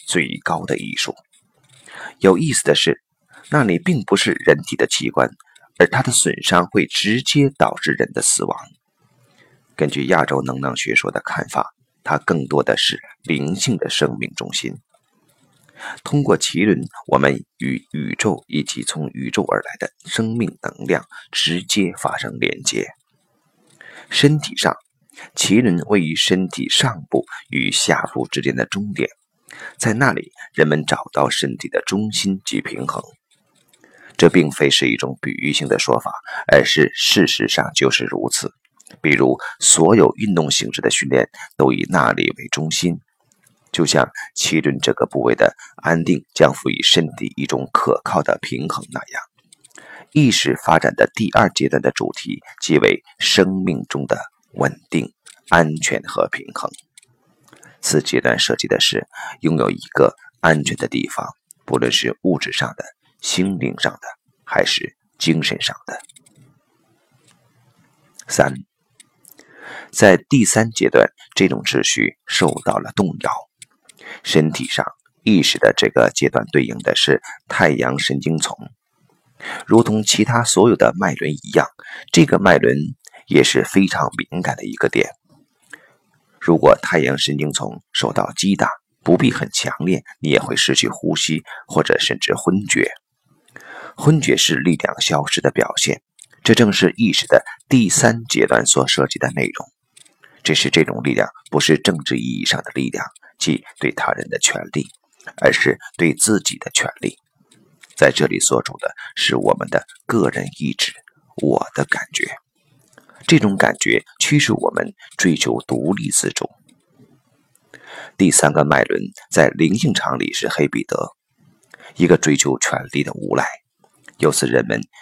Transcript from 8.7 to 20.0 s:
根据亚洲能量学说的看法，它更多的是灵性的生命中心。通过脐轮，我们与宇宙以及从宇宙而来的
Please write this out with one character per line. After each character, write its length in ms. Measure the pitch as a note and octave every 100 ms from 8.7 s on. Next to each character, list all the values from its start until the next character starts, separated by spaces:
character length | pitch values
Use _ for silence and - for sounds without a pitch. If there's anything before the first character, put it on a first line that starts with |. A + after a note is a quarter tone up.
| _ _ _ _ _ _ _ _ _ _ -
根 120 | D2+
据 180 | C#2+ C2
亚 180 | F2
洲 180 | D#2 C2+
能 180 | B1+ C2
量 160 | C2+ A#1+
学 180 | -
说 160 | - G1+
的 100 | -
看 240 | - - -
法， 260 | - - _ _ _
它 160 | - D2
更 280 | - E2+ C2
多 160 | C#2+
的 140 | - G#1+
是 220 | - - - -
灵 320 | - D2 C#2+
性 220 | F#3+ - G#2
的 120 | -
生 280 | - - A#1
命 140 | -
中 180 | - -
心。 240 | - - - _ _ _ _ _ _ _ _ _ - - -
通 180 | - D3
过 140 | C3+ F#2
脐 300 | - - G#2
轮， 160 | E2+ - - -
我 100 | C2+
们 260 | C#2 C#2 - -
与 300 | C2+ C2 -
宇 220 | D2+ C#2+ -
宙 260 | G#2+ - -
以 160 | D2
及 200 | - -
从 260 | - D#2+ D2
宇 160 | - B1
宙 120 | -
而 160 | - G1+
来 160 | - -
的 120 | - _